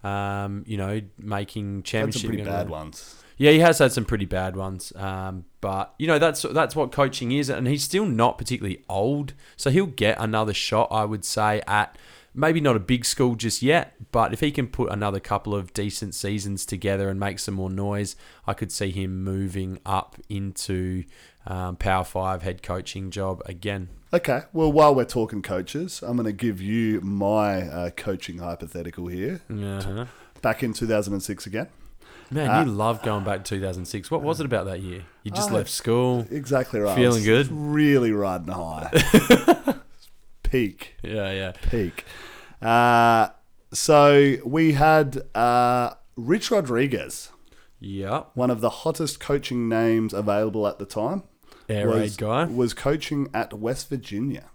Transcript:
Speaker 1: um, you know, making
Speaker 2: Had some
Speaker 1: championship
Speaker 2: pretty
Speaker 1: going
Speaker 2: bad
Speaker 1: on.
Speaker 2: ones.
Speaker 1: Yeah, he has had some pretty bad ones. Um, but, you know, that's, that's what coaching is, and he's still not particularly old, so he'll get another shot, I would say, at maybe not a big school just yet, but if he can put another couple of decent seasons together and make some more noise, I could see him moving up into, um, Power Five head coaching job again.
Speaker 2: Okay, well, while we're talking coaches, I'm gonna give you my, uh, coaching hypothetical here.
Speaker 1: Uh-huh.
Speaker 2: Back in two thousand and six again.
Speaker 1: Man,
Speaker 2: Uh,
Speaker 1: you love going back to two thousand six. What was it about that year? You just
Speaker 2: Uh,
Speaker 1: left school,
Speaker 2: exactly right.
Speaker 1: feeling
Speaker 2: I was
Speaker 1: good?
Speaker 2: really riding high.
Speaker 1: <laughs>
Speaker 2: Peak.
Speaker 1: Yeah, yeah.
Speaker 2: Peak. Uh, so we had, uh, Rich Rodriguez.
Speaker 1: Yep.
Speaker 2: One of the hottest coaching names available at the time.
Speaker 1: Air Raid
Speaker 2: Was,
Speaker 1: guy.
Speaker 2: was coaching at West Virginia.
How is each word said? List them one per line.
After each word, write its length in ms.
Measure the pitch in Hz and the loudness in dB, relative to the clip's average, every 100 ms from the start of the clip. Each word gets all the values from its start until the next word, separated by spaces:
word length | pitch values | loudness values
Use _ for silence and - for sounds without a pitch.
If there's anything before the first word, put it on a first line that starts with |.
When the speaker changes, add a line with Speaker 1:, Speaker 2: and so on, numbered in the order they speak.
Speaker 1:
um, 580 | 101 101 101 101 101 101 104 | -4 -4 -4 -4 -4 -6 -6
you 100 | 107 | -4
know, 240 | 98 107 98 - | -4 -4 -8 -14
making 580 | 104 101 101 - 101 98 | -8 -6 -6 -8 -6 -6
Speaker 2:
Had 0 | |
some 60 | |
Speaker 1:
championship 440 | 95 113 110 107 110 | -4 -2 -2 -2 -4
Speaker 2:
pretty 140 | 110 | -6
Speaker 1:
going 100 | 101 | -4
Speaker 2:
bad 120 | 87 87 | -4 -4
Speaker 1:
on. 40 | |
Speaker 2:
ones. 520 | 78 78 - - - - - | -8 -12 -16 -20 -20 -20 2
Speaker 1:
Yeah, 120 | 139 | 6
he 80 | 156 | 8
has 180 | 170 156 | 8 8
had 140 | 135 | 4
some 120 | 123 | 4
pretty 220 | 110 113 95 | -2 -2 -2
bad 300 | 95 92 92 | -2 -4 -4
ones. 360 | 95 95 - | -8 -8 -12
Um, 520 | - 95 95 95 92 87 _ | -10 -8 -6 -8 -10 -14 _
but, 320 | 101 95 95 _ | -6 -4 -6 _
you 80 | 156 | 2
know, 120 | 156 | 4
that's, 240 | 160 147 | 4 2
that's 340 | - 147 156 156 | -2 0 0 0
what 160 | 131 | -2
coaching 400 | - 139 131 120 | 2 0 2 -2
is, 160 | 135 139 | 0 0
and 180 | 135 123 | -2 0
he's 180 | 143 | 0
still 200 | 139 185 | 0 0
not 320 | 208 113 117 - | 0 4 2 2
particularly 480 | 101 127 98 92 _ | -4 -4 -4 -6 _
old, 460 | 95 107 143 143 - - - | -2 0 0 -4 -10 -20 -4
so 140 | 139 | 2
he'll 160 | 139 196 | 2 2
get 320 | - 107 110 | 0 0 2
another 320 | 110 110 110 | 0 0 0
shot, 360 | 95 - 107 113 | -2 0 2 2
I 160 | 110 107 | 0 -2
would 180 | 107 | -4
say, 380 | - - 107 107 - | -4 0 2 0 0
at 300 | 104 107 - - - _ - | 0 0 -4 -20 -20 _ -2
maybe 220 | 156 165 | 2 4
not 160 | 147 113 | 4 2
a 40 | |
big 240 | 92 123 | 2 0
school 300 | 120 - 127 | 0 0 0
just 280 | 117 113 - | 2 -2 0
yet, 320 | 123 165 - _ - | 2 2 0 _ -4
but 180 | 117 113 | 0 0
if 80 | 113 | 0
he 100 | 151 | -2
can 160 | 147 123 | 0 -4
put 220 | - 123 | -2 -2
another 280 | 101 104 98 | 0 -2 -2
couple 360 | - 101 107 | -2 -4 -2
of 180 | 101 90 | -4 -4
decent 420 | - 104 - 104 | -6 -6 -6 -8
seasons 520 | - 101 104 98 98 - | -6 -4 -4 -4 -8 -6
together 420 | 98 98 98 98 | -4 -2 -2 -2
and 100 | 95 | -2
make 200 | 101 95 | -4 -4
some 160 | - | -6
more 160 | 98 95 | -4 -4
noise, 440 | 95 101 101 101 - - - - | -4 -4 -4 -6 -8 -20 -14 -8
I 60 | |
could 180 | 101 101 | -6 -6
see 200 | - 101 | -4 -4
him 340 | 95 95 92 | -4 -6 -4
moving 560 | 95 95 98 92 95 92 - | -4 -4 -4 -6 -8 -8 -4
up 300 | 95 - - - | -4 -4 -14 -10
into, 760 | 101 98 92 - 95 92 92 85 - - _ - | -8 -8 -8 -6 -4 -2 -4 -8 -16 -20 _ -10
um, 300 | 92 92 92 | -8 -6 -4
Power 280 | 101 92 | 0 0
Five 380 | 92 - 95 92 | -2 -4 -4 -4
head 200 | 92 92 | -6 -8
coaching 480 | - 90 90 - 98 | -6 -8 -8 -10 -10
job 300 | 95 95 92 - | -6 -6 -6 -10
again. 420 | 87 104 101 90 - _ | -10 -8 -6 -8 -14 _
Speaker 2:
Okay, 300 | 175 175 127 - | 0 0 -4 -4
well, 180 | 165 160 | 0 2
while 240 | 147 151 | 8 8
we're 120 | 139 117 | 6 2
talking 340 | - 110 107 | 0 -2 -4
coaches, 640 | 92 92 92 143 180 - - | -6 -6 -6 -8 -8 -10 -6
I'm 100 | 120 | -2
gonna 140 | 113 | -2
give 280 | 101 120 98 | -2 -4 -4
you 400 | 95 110 113 107 | -2 -2 0 0
my, 600 | 95 101 98 107 104 98 | -2 -2 0 2 0 -2
uh, 280 | 87 76 87 | -4 -6 -6
coaching 460 | - - 92 - 87 | -6 -6 -6 -8 -10
hypothetical 680 | 87 - 82 87 85 82 87 | -8 -10 -10 -12 -12 -10 -10
here. 340 | 90 104 180 - | -6 -6 -8 -10
Speaker 1:
Uh-huh. 540 | 107 101 98 95 98 123 - - - | -8 -6 -6 -6 -6 -10 -14 -20 -6
Speaker 2:
Back 200 | 117 110 | -4 -2
in 120 | 123 | -4
two 120 | 107 113 | -4 -2
thousand 280 | 107 98 | 0 0
and 80 | 98 | -4
six 240 | - 98 - | -6 -10 -8
again. 220 | 104 147 - - - - - - | -8 -8 -12 -20 -20 -20 -20 -8
Speaker 1:
Man, 200 | 135 143 | -4 2
Speaker 2:
Uh, 140 | 104 | 2
Speaker 1:
you 60 | 139 | 2
love 320 | 101 110 110 | 0 0 0
going 220 | 120 104 | -2 -2
back 200 | 98 98 | -2 -4
to 120 | 95 101 | -4 -4
two 60 | |
thousand 220 | 95 90 90 | -4 -6 -8
six. 240 | 107 92 | -10 -6
What 100 | 160 | -4
was 180 | 147 160 | -2 -4
it 60 | 147 | -2
about 200 | 117 95 | -2 -2
that 140 | 92 | -6
year? 240 | 95 90 90 _ | -8 -10 -14 _
You 80 | - | -8
just 200 | 101 202 | -2 0
Speaker 2:
Uh, 40 | |
Speaker 1:
left 160 | 110 98 | 0 -2
school, 560 | - - 117 127 123 113 | -4 0 2 4 0 -2
Speaker 2:
exactly 500 | 143 127 135 127 117 | -8 -2 -2 0 0
right. 140 | 104 | 0
Speaker 1:
feeling 320 | 95 123 117 107 | 4 4 4 6
Speaker 2:
I 100 | 113 | 4
was 100 | 139 | 4
Speaker 1:
good? 0 | |
Speaker 2:
really 640 | 151 147 147 151 139 117 | -2 -2 2 6 6 4
riding 360 | 107 98 92 80 | 2 0 -2 -6
high. 420 | 92 82 78 80 | -6 -6 -6 0
Speaker 1:
<laughs> 880 | - 139 - - 240 - - - - - - - - - - | 2 6 6 8 6 8 4 4 -4 -6 -20 -20 -20 -20 -4
Speaker 2:
Peak. 520 | - 131 110 - - - | 0 2 0 -4 -18 -12
Speaker 1:
Yeah, 300 | - 107 98 | -8 -4 -4
yeah. 200 | 95 95 92 - | -4 -6 -2 -2
Speaker 2:
Peak. 340 | 117 92 - - - - - - - | 0 -2 -6 -16 -18 -18 -20 -20 -8
Uh, 640 | 110 120 120 117 117 113 110 - _ - _ | 2 6 6 6 6 6 4 -2 _ -20 _
so 640 | - - 151 143 143 143 135 | -6 6 8 10 10 8 4
we 280 | 117 147 160 | -2 2 4
had, 500 | 139 156 156 143 131 - | 6 6 6 4 -2 -6
uh, 600 | 107 120 120 123 123 120 - - - | 0 4 4 4 2 0 -4 -18 -10
Rich 340 | 117 202 - | 0 0 2
Rodriguez. 800 | 214 147 117 139 117 65 - - - - - - _ | 0 2 2 2 0 -4 -12 -14 -20 -20 -20 -20 _
Speaker 1:
Yep. 500 | 98 98 95 127 - | -12 -8 -4 -6 -6
Speaker 2:
One 160 | - 123 | -2 0
of 100 | 120 | 2
the 100 | 113 | 0
hottest 500 | - - 160 160 - | -2 -4 -2 -4 -6
coaching 480 | - 143 - 123 117 | -2 -2 -2 -4 0
names 460 | 113 113 113 110 | 2 4 4 0
available 520 | 101 104 101 110 107 104 | -2 0 2 0 0 -2
at 120 | - | -2
the 80 | 98 | -8
time. 380 | - 113 190 - _ _ - _ | -4 -4 -4 -8 _ _ -20 _
Speaker 1:
Air 200 | 107 107 | -2 2
Raid 120 | 113 | 2
Speaker 2:
Was, 140 | 104 101 | 0 -2
Speaker 1:
guy. 280 | 107 120 | -2 0
Speaker 2:
was 300 | 165 120 120 | 0 0 0
coaching 540 | - 139 151 - 147 139 | 0 -2 -2 -2 -4 -4
at 180 | 107 113 | -4 -6
West 340 | 104 110 127 - | -6 -4 -4 -6
Virginia. 540 | 139 107 101 135 120 - | -8 -6 -6 -4 -6 -12